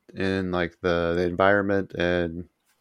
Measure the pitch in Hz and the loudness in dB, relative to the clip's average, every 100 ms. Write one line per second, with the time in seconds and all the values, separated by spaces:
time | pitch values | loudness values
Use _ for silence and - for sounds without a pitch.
0 | _ - 95 95 92 90 87 - 92 85 | _ -6 -2 -2 -2 -2 -4 -2 0 0
1 | 85 85 90 87 95 101 98 98 95 - | 0 0 -2 2 4 4 2 -2 -2 -2
2 | 87 87 85 82 87 _ _ _ | 0 0 -2 -6 -14 _ _ _